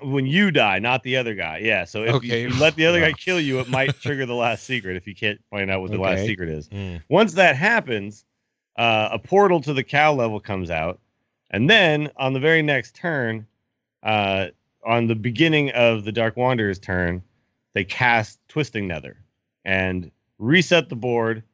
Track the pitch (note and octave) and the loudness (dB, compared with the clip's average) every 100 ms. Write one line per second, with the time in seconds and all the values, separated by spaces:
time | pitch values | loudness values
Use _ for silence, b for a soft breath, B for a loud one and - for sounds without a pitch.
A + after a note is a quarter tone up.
0 | C#3 C#3 C3+ E3+ G3+ C#3+ A2 F#2+ A#2 B2+ | -4 -2 0 2 4 4 2 2 0 -2
1 | C3 C3 A#2 G2 E2 D#2+ A2 G2+ F2 A2 | -2 -4 -2 -4 -6 -4 -2 -2 -2 -4
2 | A2+ B2+ A#2+ A#2 B2 B2+ D#3 D#3 D#3+ F3 | -2 -2 -2 -4 -2 2 2 2 2 4
3 | D#3+ C#3 - F3+ C#3+ C3 B2 B2+ C#3 C3+ | 2 0 -4 -2 0 -2 -2 0 0 -2
4 | D3+ C#3 B2+ A#2+ A#2 A2 - B2+ F#2+ F2+ | -6 -6 -4 -2 -2 -2 -6 -6 -6 -8
5 | G#2 F#2+ A2 G#2 _ G#2 F#2+ F#2+ F#2 G#2 | -10 -6 -6 -6 _ -6 -2 -2 -4 -2
6 | F#2+ F#2 G#2+ F#2+ E2+ D#2 D2+ G2 F#2+ F2 | 0 0 -2 -4 -6 -8 -10 -10 -10 -10
7 | - D#3+ A3 E3 F3+ C3 G3 A#3 D3 A2 | 2 4 4 4 4 4 0 0 -2 -6
8 | G2+ G#2 _ _ _ _ _ - A#2 A2 | -8 -14 _ _ _ _ _ -2 0 2
9 | G#2+ A2+ - F#3+ G3+ E3+ C3+ C3+ - C#3+ | 0 -4 0 4 4 4 0 -4 0 2
10 | D3+ C#3 A2+ G#2+ - F#2+ E2+ D#2+ E2 F#2 | 4 4 0 -2 -6 -6 -4 -4 -4 -8
11 | _ _ _ _ _ G2 C#3 A3 F3 D3+ | _ _ _ _ _ 0 4 6 4 2
12 | D3+ - C3 C3+ D3+ D#3+ D3+ C#3 - - | -2 -4 -4 0 2 2 2 -2 -4 -8
13 | F3 D3 A#2 A2 G#2+ _ _ _ _ _ | -4 -2 -2 -6 -10 _ _ _ _ _
14 | G#2+ G#2+ G2 F#2+ F#2 - _ _ A2 A#2 | -2 0 0 0 -4 -8 _ _ -2 0
15 | A#2 A2+ A2+ A2 E3 D3+ C#3 A#2 A#2+ A2 | 2 0 -2 0 2 2 0 2 2 2
16 | G#2 G#2+ A2+ A#2 B2 B2 G#2 F#2 - F2+ | -2 -2 -2 0 0 0 0 -4 -4 -2
17 | F2 F2+ - _ _ _ _ G#2 G2 - | 0 -2 -8 _ _ _ _ -4 -4 0
18 | B2 A#2 G#2+ - _ D3+ D3 A2 G2 D#2 | 2 2 0 -8 _ -6 -4 -4 -4 -6
19 | B1+ - _ _ _ _ F#2+ F#2+ F#2 F2+ | -10 -18 _ _ _ _ -2 0 0 -2
20 | E2 _ _ - A2 F3+ D#3+ E3+ E3 A#2+ | -6 _ _ -6 2 2 4 2 2 -4
21 | B2 A#2 A2+ A2+ A2 | -4 -2 -2 -4 -10